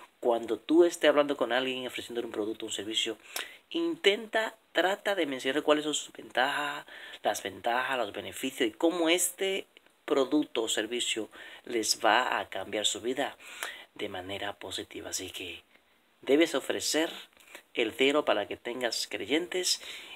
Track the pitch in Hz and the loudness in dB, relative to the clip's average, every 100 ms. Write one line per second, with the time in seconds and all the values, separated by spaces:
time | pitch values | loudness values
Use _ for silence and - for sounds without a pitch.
0 | - _ 127 117 117 110 - 160 170 - | -20 _ 2 2 0 -4 4 6 6 6
1 | 151 143 143 139 117 120 131 127 123 - | 6 6 4 0 2 2 0 -4 -6 -10
2 | 110 120 117 113 104 110 110 - 104 110 | -6 -6 -4 -4 -4 -6 -8 -8 -4 -2
3 | 113 107 - - - - _ 165 170 160 | -2 -6 -10 -10 -10 -14 _ -2 -2 2
4 | 202 214 214 226 220 - _ - 180 202 | 2 2 0 -2 -2 -6 _ 0 2 0
5 | 208 196 151 131 131 143 151 151 151 147 | 0 0 0 0 0 0 4 4 2 -4
6 | - - 117 120 135 143 147 147 - - | -6 -14 -4 0 0 0 -4 -6 -12 -16
7 | - - 117 104 98 98 117 120 131 131 | -16 -4 -2 -2 -6 -4 0 0 0 -2
8 | 104 101 95 - 131 - 113 - 170 175 | -2 -4 -8 -6 -6 0 0 2 2 4
9 | 160 175 - - 190 196 - - _ _ | 2 4 2 -2 -4 -4 -8 -20 _ _
10 | - 143 123 151 143 - 110 - 110 120 | 0 2 4 2 2 -2 0 -2 -2 -2
11 | - 110 104 - - - - 117 107 - | -2 -4 -6 -10 -18 -16 -4 -2 0 4
12 | 113 113 127 113 98 98 98 107 104 101 | 6 6 4 0 -2 -8 -4 0 0 0
13 | 110 131 120 - - - - - - - | -2 -2 -4 -6 -18 -10 -10 -10 -16 -10
14 | 101 95 92 98 101 - 95 92 101 90 | -8 -8 -8 -6 -6 -8 -10 -10 -10 -12
15 | 90 - 92 - 90 85 - _ _ _ | -8 -6 -6 -8 -10 -12 -16 _ _ _
16 | _ _ 120 143 165 135 - 104 - 147 | _ _ 2 4 6 2 -2 -4 0 0
17 | 165 - - _ - - _ - 110 - | 0 -4 -16 _ -20 -20 _ -2 -2 2
18 | 135 147 139 104 101 101 120 123 120 - | 4 4 4 0 0 -8 -8 -4 -2 -2
19 | - 101 101 151 175 185 180 - - - | -4 -6 0 0 0 -2 0 -2 -4 -16
20 | - | -16